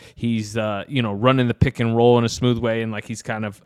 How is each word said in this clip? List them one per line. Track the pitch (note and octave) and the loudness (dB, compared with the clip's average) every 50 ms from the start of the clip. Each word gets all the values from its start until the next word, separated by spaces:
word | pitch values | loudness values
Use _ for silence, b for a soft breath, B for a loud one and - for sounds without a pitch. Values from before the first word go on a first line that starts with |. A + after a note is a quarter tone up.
| B B B | B B B
He's, | - - A#2 A#2 A2 G#2+ G#2 G#2 | -6 -4 -2 -2 -2 -4 -6 -6
uh, | A2+ A2 G#2+ G#2 G2 G2 - | -4 -4 -4 -4 -6 -8 -6
you | C#3+ C3+ | -4 -2
know, | A#2+ A2 G2+ | -2 -2 -2
running | G2 A2 B2+ C3 C3 B2+ A#2+ | 0 2 4 4 4 2 0
the | A#2 | 0
pick | - - C#3 - - | 0 0 0 0 0
and | B2 A#2 A2+ A2+ | -2 0 2 4
roll | A#2+ A#2+ A#2+ A#2+ | 6 6 6 6
in | A#2 | 4
a | A2+ | 0
smooth | - - B2 B2 B2 A2+ | -2 -2 0 0 0 0
way | A#2 A#2 A2+ A2+ A2+ | -2 -2 -2 -4 -4
and, | A2+ | -6
like, | A2 G#2 G#2 | -8 -8 -10
he's | - A#2 - - | -10 -12 -10 -8
kind | - A#2 A2 A2 | -8 -8 -6 -6
of | G#2+ G2+ - _ | -8 -10 -12 _